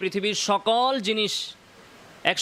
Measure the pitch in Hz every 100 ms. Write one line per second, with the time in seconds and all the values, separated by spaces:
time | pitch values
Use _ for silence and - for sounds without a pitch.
0 | 185 196 208 202 - 202 220 233 254 269
1 | 196 220 208 - - - - - - -
2 | - - - 185